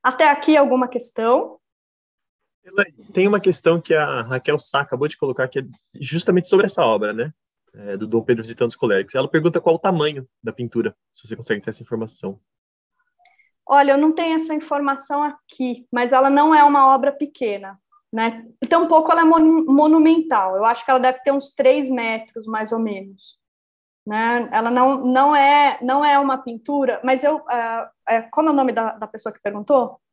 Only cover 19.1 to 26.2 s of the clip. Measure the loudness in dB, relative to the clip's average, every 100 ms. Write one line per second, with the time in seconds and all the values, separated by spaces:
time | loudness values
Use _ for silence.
19.1 | 2 4 6 6 4 4 4 6 6 4
20.1 | 2 0 -2 -2 0 0 0 0 2 2
21.1 | 0 -2 -2 -6 0 2 2 0 -4 -4
22.1 | -6 -10 -16 -10 -8 -6 -4 -4 -8 -14
23.1 | -20 -20 _ _ _ _ _ _ _ -8
24.1 | -4 -2 -2 -2 -4 0 2 2 2 0
25.1 | 2 4 4 4 4 2 0 -2 0 2
26.1 | 2